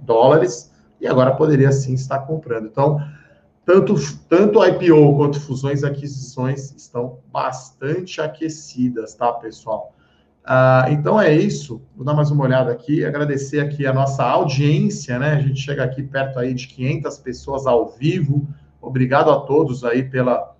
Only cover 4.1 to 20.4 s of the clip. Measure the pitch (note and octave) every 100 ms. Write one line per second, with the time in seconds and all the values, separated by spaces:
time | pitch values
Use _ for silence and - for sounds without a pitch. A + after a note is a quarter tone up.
4.1 | - - E3+ G#3 A3+ F3+ F3+ F3+ D3+ C#3+
5.1 | D3 C#3+ - - B2+ C#3 C#3+ C#3+ C3+ D3
6.1 | B2+ - - B2+ C#3 - - - B2 B2
7.1 | - _ C#3 C3+ B2+ - - C3+ F3+ F#3
8.1 | - D3+ - D#3+ - - B2+ B2+ A2+ G#2+
9.1 | - A#2+ A#2 A2+ - A2+ A2 - _ _
10.1 | _ _ _ - C3 C3 C3 B2+ D3 D#3
11.1 | G#3+ F3+ D3+ G#3 - - A2 - - C3+
12.1 | D3+ D3 D3 C3 C3 B2 A#2+ - D#3 F2+
13.1 | C#3+ D3 C3+ - D3 D3 - C3+ C3 C3+
14.1 | - B2 D3+ E3+ C3 D3 D#3+ G#3 - -
15.1 | B2 D3 D3 C3+ C3 - C#3 B2 - C3
16.1 | C3+ C3+ B2+ B2+ B2 - - B2+ - C#3+
17.1 | C3+ - A#2+ - C3+ B2+ A#2+ G#2+ - D3
18.1 | F#3 C#3 D3 - - _ _ - C3 B2
19.1 | C#3+ D#3+ C#3 - C#3+ C3+ B2 A#2+ B2 C3
20.1 | C3 B2 A#2+